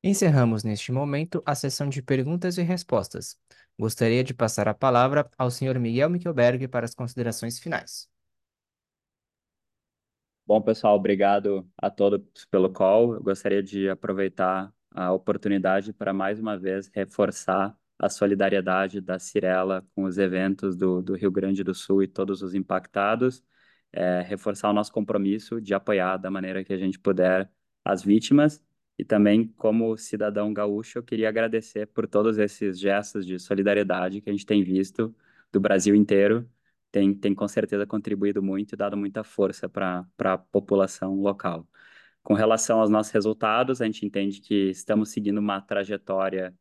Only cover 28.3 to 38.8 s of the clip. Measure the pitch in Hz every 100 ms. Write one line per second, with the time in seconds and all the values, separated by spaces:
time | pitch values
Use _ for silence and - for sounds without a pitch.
28.3 | 143 151 151 _ _ _ _ - 107 104
29.3 | 107 113 _ 113 113 113 110 - 107 104
30.3 | 104 104 104 104 104 117 120 120 110 110
31.3 | 110 113 113 110 107 104 - 110 104 110
32.3 | 107 104 - 101 92 98 101 104 104 90
33.3 | 92 - 98 101 101 98 87 92 98 104
34.3 | 101 101 107 92 92 95 - 113 - _
35.3 | _ _ 101 101 95 98 104 101 98 101
36.3 | 113 120 _ _ _ _ 101 98 101 101
37.3 | 98 104 - 104 101 104 110 107 101 101
38.3 | 101 98 98 104 104